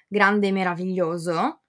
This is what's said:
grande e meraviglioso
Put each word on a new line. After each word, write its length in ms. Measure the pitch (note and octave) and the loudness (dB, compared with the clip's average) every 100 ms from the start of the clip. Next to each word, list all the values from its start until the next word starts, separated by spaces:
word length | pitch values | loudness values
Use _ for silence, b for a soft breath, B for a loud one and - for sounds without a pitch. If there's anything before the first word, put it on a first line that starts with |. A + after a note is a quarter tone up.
| B | B
grande 400 | G3+ G3 G#3 G3 | 2 4 4 2
e 40 | |
meraviglioso 1120 | F#3+ F3+ E3+ F#3 F#3 E3 E3+ E3+ E3 B3+ - | 0 -2 -2 -4 -2 -2 -2 -2 -2 -2 -4